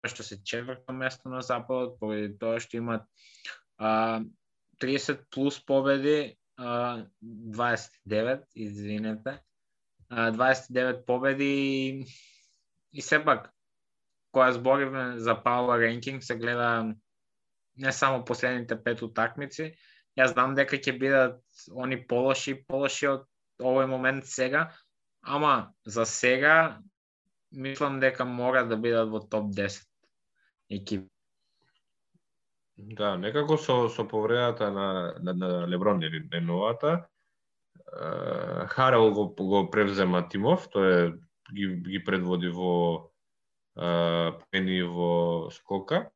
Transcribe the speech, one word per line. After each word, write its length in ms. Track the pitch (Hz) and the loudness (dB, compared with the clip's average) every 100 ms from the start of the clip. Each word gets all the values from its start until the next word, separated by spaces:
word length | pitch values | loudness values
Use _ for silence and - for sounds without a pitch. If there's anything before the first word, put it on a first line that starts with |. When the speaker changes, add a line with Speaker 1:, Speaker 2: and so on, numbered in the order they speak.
| 120 | -8
Speaker 1:
што 160 | - | -10
се 140 | 113 98 | -14 -12
четврто 500 | - 117 123 127 - | -8 -8 -8 -12 -10
место 360 | 131 127 - 131 | -6 -6 -8 -10
на 120 | 127 | -10
западот, 560 | 123 120 120 127 123 127 | -4 -4 -2 -4 -4 -6
поради 340 | 107 107 104 104 | -6 -4 -6 -6
тоа 200 | 113 117 | -4 -4
што 140 | - 117 | -4 -6
имат, 260 | 117 113 - _ - - - - _ _ | -4 -4 -6 _ -20 -18 -18 -18 _ _
а, 440 | 110 110 113 113 110 _ _ _ _ _ | 0 2 0 -2 -6 _ _ _ _ _
триесет 460 | 131 139 - 127 _ | -4 -2 -2 -6 _
плюс 280 | 135 139 - | -2 -2 -2
победи, 800 | - 135 135 139 143 151 131 - _ - | 0 2 2 2 2 2 0 -12 _ -12
а, 480 | 123 120 123 117 101 _ | -4 -2 -2 -6 -12 _
дваесет 760 | 113 110 113 107 120 117 - _ | -18 -16 -12 -2 0 0 -4 _
и 140 | 98 | -2
девет, 360 | 107 117 135 - - | 0 0 -2 -6 -12
извинете. 840 | 104 101 101 107 110 107 131 139 _ _ _ _ _ _ _ | -10 -8 -6 -4 -4 -6 -8 -12 _ _ _ _ _ _ _
А, 220 | 120 113 | -2 0
дваесет 380 | 113 131 131 - | 4 4 4 0
и 40 | |
девет 320 | 127 127 123 - | 0 0 -2 -2
победи 460 | 123 135 135 139 | 0 2 0 0
и, 540 | 139 139 135 131 135 127 - - _ _ _ _ _ _ | 0 0 -2 -4 -6 -12 -18 -20 _ _ _ _ _ _
и 80 | 143 | -14
сепак, 500 | - 151 151 117 - _ _ _ _ _ _ _ _ | 0 2 4 0 -2 _ _ _ _ _ _ _ _
кога 200 | 131 127 | 4 4
збориме 680 | 120 127 139 135 131 127 120 | 4 2 2 2 -4 -6 -4
за 160 | 113 117 | -2 0
power 360 | 123 123 123 120 | 2 0 2 2
ranking, 400 | 113 117 127 135 | 2 0 -8 -10
се 160 | - 117 | -8 -6
гледа 600 | 117 120 120 117 110 110 _ _ _ _ _ _ _ - | -4 0 0 0 -2 -8 _ _ _ _ _ _ _ -6
не 140 | 135 | -4
само 340 | 131 139 131 117 | 2 2 0 -2
последните 580 | 123 127 123 117 110 | -2 0 -2 -4 -4
пет 180 | 120 117 | -2 -4
утакмици. 720 | 113 113 117 143 139 - 160 160 _ _ _ - | -4 -2 -2 -2 -10 -8 -10 -12 _ _ _ 2
Јас 160 | 131 | 4
знам 220 | 127 131 135 | 4 2 2
дека 220 | 135 139 | 0 0
ќе 160 | 139 127 | -2 -2
бидат 440 | 135 135 127 127 _ - - 113 | 2 4 4 0 _ -20 -16 -8
они 240 | 127 127 - | -6 -6 -2
полоши, 480 | 120 131 135 - 135 - | 0 2 0 -2 -8 -6
полоши 400 | 135 139 - 143 | -2 -2 0 -2
од 200 | 135 135 _ _ _ | -2 -6 _ _ _
овој 240 | 127 131 131 | 0 2 2
момент 400 | 131 131 135 131 | 2 0 0 -6
сега, 460 | - 127 147 160 - _ _ _ _ | -2 0 0 -2 -8 _ _ _ _
ама 520 | - 143 151 127 98 _ 110 | -6 0 2 2 0 _ -6
за 200 | 110 113 | -2 -2
сега 760 | - 123 131 143 160 160 - - _ _ _ _ _ _ | 2 2 4 6 6 4 -2 -20 _ _ _ _ _ _
мислам 480 | 139 135 135 143 135 | -10 -8 -2 -2 2
дека 260 | 131 131 127 | 2 2 -4
мора 400 | 123 123 127 117 | 0 2 2 2
да 100 | 113 | 0
бидат 320 | 117 117 110 | 2 2 2
во 100 | 107 | -2
топ 320 | 104 110 104 98 | -4 -4 -2 -4
десет 320 | 98 98 _ _ _ _ _ _ _ _ _ | -4 -6 _ _ _ _ _ _ _ _ _
екипи. 380 | 101 98 101 95 _ _ _ _ _ _ _ _ _ _ _ _ _ _ _ _ - | -10 -4 -6 -6 _ _ _ _ _ _ _ _ _ _ _ _ _ _ _ _ -20
Speaker 2:
Да, 380 | 104 110 104 92 | -16 -2 -2 0
некако 400 | 101 143 147 156 | -2 -2 0 0
со, 320 | 156 127 117 | 2 2 2
со 180 | - 101 | -2 -4
повредата 640 | 110 107 120 123 117 107 | -2 2 2 2 0 -2
на, 440 | 98 98 92 87 85 | 0 -2 -2 -4 -6
на, 140 | 87 | -4
на 340 | 90 92 90 87 | -2 -2 -2 -2
Леброн, 320 | 90 101 98 | 0 2 2
нели, 280 | 80 80 78 | 0 -6 -6
не 100 | 85 | -4
новата, 680 | 85 87 107 117 147 175 - _ _ _ _ _ _ _ | -2 0 -2 0 0 -2 -4 _ _ _ _ _ _ _
е, 880 | - - 80 85 - - 92 87 92 | -16 -10 -8 -6 -6 -6 -6 -6 -6
Харел 440 | - 131 120 110 | 2 6 8 8
го, 200 | 101 95 | 6 -2
го 300 | - 95 101 87 | -2 2 2 4
превзема 560 | 107 101 101 92 90 85 | 2 2 2 2 2 0
тимов, 380 | 101 113 180 - | 0 2 2 0
тој 220 | 104 95 | 2 6
е, 220 | 90 85 82 _ _ - | 6 4 0 _ _ -14
ги, 140 | 101 98 90 90 | -6 -4 -4 -6
ги 140 | 98 | -6
предводи 480 | 95 95 90 90 90 | -2 0 0 0 -2
во, 560 | 87 90 87 85 82 - _ _ _ _ _ _ - | -2 0 2 2 0 -8 _ _ _ _ _ _ -6
е, 80 | 87 85 85 85 82 82 | 0 2 2 2 0 -4
поени 460 | - 95 92 92 | -4 -2 0 0
во 640 | 87 87 87 85 85 85 85 | -2 -2 0 2 0 -2 -6
скока. 580 | - - 98 - 170 226 | -14 -8 -8 -2 -4 -4